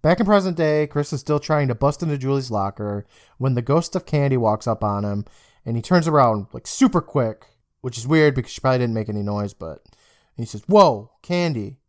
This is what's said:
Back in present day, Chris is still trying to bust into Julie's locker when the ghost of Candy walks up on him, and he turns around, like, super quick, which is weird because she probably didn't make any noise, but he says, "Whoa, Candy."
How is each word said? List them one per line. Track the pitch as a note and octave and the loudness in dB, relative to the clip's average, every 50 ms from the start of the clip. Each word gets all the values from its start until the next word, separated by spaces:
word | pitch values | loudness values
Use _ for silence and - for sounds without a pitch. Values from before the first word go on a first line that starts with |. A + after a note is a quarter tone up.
Back | - D3+ F3+ - | 4 2 2 2
in | A3 | 4
present | F#3+ G#3 G3+ F#3+ F#3 F3 | 4 4 2 2 0 -2
day, | D#3+ D#3+ D3+ D3+ D3+ D3+ | 0 0 2 2 2 0
Chris | D3 - D3 D3 - - | 0 -2 -4 -4 -2 -6
is | C3+ | -8
still | - - D3+ D3 | -2 -2 -2 -2
trying | - - D#3 D3 C#3+ | 0 0 0 0 0
to | C3 A#2+ | 0 -2
bust | G#2+ C3+ C#3 D3 - E3+ | 0 0 -2 0 -2 -4
into | D#3+ D3 | -4 -4
Julie's | C#3 B2+ C3+ C#3 C#3 B2+ B2 | -2 -2 -2 -2 -2 -2 -4
locker | A2 G2+ G2 G2 - - G#2+ G#2 G2+ G2+ G2+ _ _ _ _ _ _ _ | -4 -4 -4 -4 -6 -6 -8 -6 -6 -8 -10 _ _ _ _ _ _ _
when | B2 C3+ B2+ | -2 0 0
the | A#2+ | 0
ghost | A2+ - C#3 E3 E3 - - | 0 2 2 0 0 0 -6
of | F#3 - | -8 -6
Candy | - - D3 C#3 C#3 C3 | -2 -2 0 2 2 0
walks | B2+ A2+ G#2+ G#2+ G#2+ - | 2 2 0 0 0 -2
up | A#2+ A2 - A2 | -4 -4 -2 -2
on | G#2 G2+ G2+ G#2 | -2 -2 -2 -2
him, | G#2 G2+ G#2 G#2 - _ _ _ _ _ _ _ | -4 -4 -6 -8 -10 _ _ _ _ _ _ _
and | A#2 A#2 | -6 -6
he | A#2 | -6
turns | - - F3+ F3 D#3 | 0 2 2 2 2
around, | E3 D3+ D3 B2+ A#2 A2 G#2 F#2+ - - | 4 4 4 4 4 2 0 -4 -10 -14
like, | - _ | -16 _
super | - - - C4+ A#3+ - E3+ | -10 0 2 2 2 2 0
quick, | - - - D3 A#2+ A2 A2 _ - _ _ _ _ _ _ _ | -2 0 -2 -2 -2 -2 -4 _ -18 _ _ _ _ _ _ _
which | - C3 A#2 | -10 -10 -8
is | A#2 A2 | -8 -2
weird | C3 D#3+ D#3+ D3+ D3 C3 | 2 4 6 6 4 4
because | B2+ A2+ - | 0 -6 -6
she | - - | -12 -4
probably | - C3 B2+ B2+ | 0 0 2 2
didn't | B2 A#2 A2+ | 0 -2 -2
make | A2 G#2+ G#2+ | -4 -4 -4
any | G#2 G#2 G2+ | -4 -4 -4
noise, | G#2 G#2 G#2 G#2 G2+ - | -4 -4 -4 -4 -6 -8
but | _ E2 D#2+ D#2+ - _ _ _ _ _ _ _ _ _ _ _ | _ -14 -14 -14 -16 _ _ _ _ _ _ _ _ _ _ _
he | - A#2 | -12 -10
says, | - - G#2 _ | -10 -10 -14 _
"Whoa, | - G3 G#3 G3 D#3+ A#2+ G2+ A2 _ _ _ _ | 4 6 6 6 6 4 0 -8 _ _ _ _
Candy." | - F3+ F3 F3 E3 D3 A2+ G2+ G2 C3+ _ _ | -4 -2 -2 -2 -2 -2 -4 -6 -8 -12 _ _